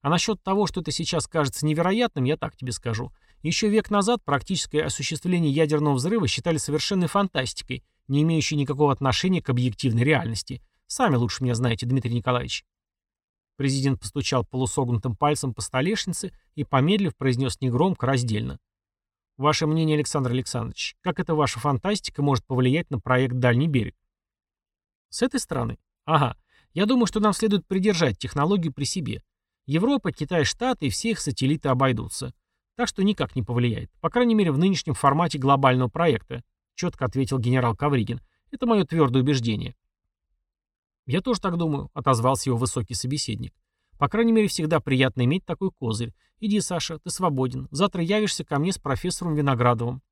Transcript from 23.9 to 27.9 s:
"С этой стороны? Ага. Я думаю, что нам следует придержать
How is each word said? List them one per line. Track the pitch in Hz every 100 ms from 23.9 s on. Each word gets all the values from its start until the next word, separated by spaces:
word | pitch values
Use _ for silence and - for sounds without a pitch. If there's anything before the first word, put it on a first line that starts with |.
| _ _ _ _ _ _ _ _ _ _ _ _
"С | -
этой | 254 269
стороны? | - 139 117 - _ _
Ага. | - 156 131 - _ _ _
Я | 160 208
думаю, | 262 220
что | 220
нам | 208
следует | 185 220 196 -
придержать | 196 196